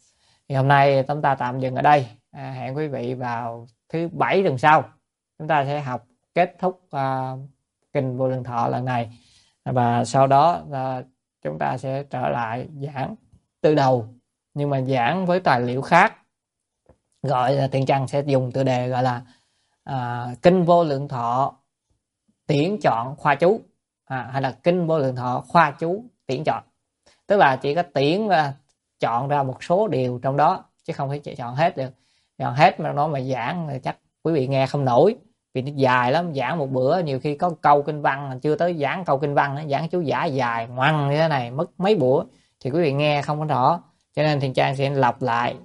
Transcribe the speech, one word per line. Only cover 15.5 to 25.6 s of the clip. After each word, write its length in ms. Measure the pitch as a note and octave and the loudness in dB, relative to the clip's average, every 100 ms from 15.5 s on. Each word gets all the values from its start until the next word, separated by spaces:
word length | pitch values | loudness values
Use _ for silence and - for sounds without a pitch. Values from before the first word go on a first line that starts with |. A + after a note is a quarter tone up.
| B2 | 0
liệu 200 | B2 B2+ | 0 -4
khác. 320 | C3+ F3 G#3 - _ _ _ _ _ _ _ _ _ _ | 4 4 4 0 _ _ _ _ _ _ _ _ _ _
Gọi 300 | C3+ B2+ B2+ | -4 0 2
là 140 | C#3 C3+ | 0 0
Thiện 180 | C3+ C3+ | 0 2
Trăng 220 | C#3 C3 | 0 0
sẽ 160 | C#3+ D3 | -2 0
dùng 260 | C3+ B2+ | 0 0
tựa 120 | C3+ | -2
đề 260 | C3 B2 B2 | 0 0 -2
gọi 140 | B2+ | 0
là, 180 | B2+ B2 B2+ _ _ _ _ _ | -2 -2 -8 _ _ _ _ _
à, 440 | - C3+ A#2+ A#2+ A#2+ B2 | -10 -8 -6 -6 -8 0
Kinh 220 | F3 F#3 | 4 4
Vô 200 | E3+ E3+ | 4 4
Lượng 240 | E3 C3+ C#3+ | 2 -2 -4
Thọ 480 | B2+ A#2 B2+ C#3 - _ _ _ _ _ _ _ _ - | -6 -2 0 -2 -4 _ _ _ _ _ _ _ _ -2
Tuyển 320 | C#3+ C#3 G#3 | 0 0 0
Chọn 340 | C#3 A2+ B2+ D3+ | 0 0 -2 -2
Khoa 200 | D3+ C#3 | 0 2
Chú. 240 | E3+ A3+ - _ _ _ - | 2 2 -4 _ _ _ -10
À, 240 | C3 A#2 | -10 -6
hay 100 | C3 | -4
là 100 | C3+ - | -4 -2
Kinh 240 | F3 F3+ D#3+ | 0 0 0
Vô 120 | D#3+ | 0
Lượng 160 | C3 B2 | 0 -2
Thọ 280 | B2 C3 - | -4 -6 0
Khoa 240 | F3 | 4